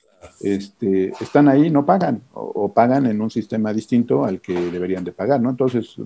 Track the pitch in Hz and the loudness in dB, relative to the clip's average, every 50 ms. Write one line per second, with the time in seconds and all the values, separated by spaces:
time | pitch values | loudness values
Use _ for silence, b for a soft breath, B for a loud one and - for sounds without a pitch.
0 | _ _ _ _ - - - - - 101 98 98 101 - _ - 117 98 95 95 | _ _ _ _ -20 -20 -14 -6 -4 -2 -2 -2 -4 -8 _ -4 -2 0 0 0
1 | 95 95 - - 113 - - 147 147 143 135 139 151 170 156 139 143 156 185 196 | 0 -2 -4 -8 -6 0 2 4 6 6 6 4 4 4 2 0 2 2 2 2
2 | 175 151 120 101 - _ - - 53 - - - 101 101 - 110 117 123 131 139 | 0 -2 -4 -4 -8 _ -16 -14 -10 -8 -4 -4 -4 0 2 4 4 4 4 2
3 | 135 120 107 107 107 113 - 117 104 - 120 113 107 107 104 110 107 - 127 120 | 2 0 0 -2 -4 -4 -4 -6 -6 -4 -4 -4 -2 -2 -4 -4 -4 0 0 0
4 | 120 - - 139 143 110 95 90 - - 90 87 87 87 87 90 90 92 95 90 | 2 2 2 0 0 0 -4 -6 -6 -6 -4 -4 -4 -4 -4 -4 -4 -4 -4 -4
5 | 90 87 - - 95 117 143 127 113 131 131 127 135 127 123 117 110 - - - | -6 -8 -8 -4 -2 0 0 2 2 0 0 0 -2 0 0 -2 -4 -6 -10 -12
6 | 101 | -6